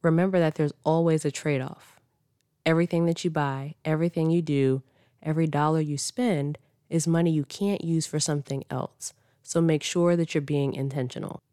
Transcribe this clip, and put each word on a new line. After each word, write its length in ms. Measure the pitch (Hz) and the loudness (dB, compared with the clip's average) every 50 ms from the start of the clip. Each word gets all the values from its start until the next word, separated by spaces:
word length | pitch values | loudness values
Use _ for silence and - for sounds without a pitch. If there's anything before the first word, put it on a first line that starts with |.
Remember 380 | - 165 160 165 180 196 185 180 | 4 4 4 4 2 4 4 4
that 160 | 165 156 - | 2 2 2
there's 180 | - 156 147 - _ _ | 0 -2 -2 -2 _ _
always 400 | 151 160 165 170 165 160 156 156 | 2 2 4 4 4 2 2 0
a 80 | 151 | -2
trade-off. 680 | - - - 156 143 131 131 - - - - - _ _ _ _ _ _ _ _ _ _ _ _ _ _ _ | -4 -2 -2 -2 -2 -2 -2 -6 -10 -16 -20 -20 _ _ _ _ _ _ _ _ _ _ _ _ _ _ _
Everything 400 | 160 160 165 175 175 - 165 170 | 2 4 4 2 2 2 2 2
that 180 | 170 165 - - | 2 0 0 -2
you 60 | 175 | -2
buy, 460 | 156 156 147 139 135 135 135 151 160 _ _ | -2 0 -2 -2 -4 -6 -8 -10 -12 _ _
everything 460 | 156 156 156 165 175 - 165 160 160 | -2 0 0 0 -2 0 0 0 2
you 100 | 165 175 | 2 0
do, 400 | 165 160 143 139 135 131 131 131 - _ _ _ _ _ _ _ | 0 0 0 2 2 2 2 0 -4 _ _ _ _ _ _ _
every 260 | - 156 156 160 165 | -6 -4 0 0 0
dollar 320 | 151 143 143 151 156 160 160 | 0 2 0 2 2 2 0
you 180 | 156 147 147 | 0 -2 -4
spend 600 | 139 - - - - 247 240 185 147 139 143 147 - _ _ _ _ _ _ | -6 -6 -8 -4 -2 0 0 0 0 -2 -4 -6 -8 _ _ _ _ _ _
is 180 | - 165 151 | -2 -2 0
money 240 | 170 165 170 170 165 | 2 2 2 2 2
you 140 | 160 151 139 | 2 0 -2
can't 380 | _ - - 202 202 202 - - | _ -6 -4 -2 -2 -2 -4 -2
use 240 | 165 165 160 151 | -2 -2 -2 -2
for 120 | - - 156 | -2 -4 -2
something 440 | - - 151 147 139 - 139 135 - _ | -2 -2 -2 -4 -4 -6 -8 -8 -6 _
else. 440 | - 127 - - _ _ - - - _ _ _ _ _ _ | -6 -6 -6 -8 _ _ -16 -16 -16 _ _ _ _ _ _
So 180 | - - 170 | -2 0 2
make 220 | 165 165 156 147 - | 2 4 2 0 -2
sure 320 | - - 175 175 175 175 | -2 0 2 2 2 2
that 200 | 170 165 - - | 2 0 0 -2
you're 60 | 160 | -4
being 320 | 143 139 147 143 139 139 - | -2 0 -2 0 0 -2 -2
intentional. 680 | - 135 139 135 143 127 127 - 110 104 101 - - _ _ | -4 -6 -4 -4 -4 -6 -4 -6 -10 -10 -10 -10 -14 _ _